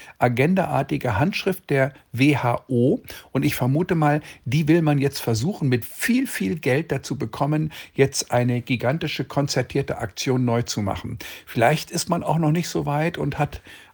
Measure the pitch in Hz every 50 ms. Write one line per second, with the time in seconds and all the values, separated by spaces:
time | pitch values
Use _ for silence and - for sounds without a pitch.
0 | - - - - - 123 120 120 131 160 190 185 165 147 143 131 143 - 147 143
1 | - 123 104 95 143 190 214 - - 196 185 - - - 147 139 131 135 - -
2 | _ _ - 117 131 147 147 127 - 120 120 - - - 131 120 120 139 208 -
3 | - - - - - - - 135 143 147 - - 127 127 135 156 185 - 185 160
4 | 151 147 147 151 - - - - - 120 117 156 160 147 160 175 160 151 147 139
5 | 135 139 - - - 120 113 107 120 175 208 - - 131 123 120 - - - -
6 | - - 233 254 269 - - - 196 190 185 156 - 135 127 143 165 - 143 135
7 | - - 131 - 113 110 - - 139 139 151 156 156 151 - - - - - -
8 | 135 131 - - - - - 123 123 123 120 120 123 - 131 110 120 120 143 165
9 | - 143 - - 127 - - 143 143 143 - 135 120 - - 139 135 - - -
10 | 123 - - - - 135 127 127 127 120 117 117 117 - - 113 104 98 101 -
11 | - 107 113 - - - - - - - - 120 110 127 160 156 - - - 170
12 | - - 175 175 - - 160 165 160 151 156 175 170 - - 165 147 147 143 147
13 | 156 170 170 151 147 147 139 - 147 - - - - - - - - -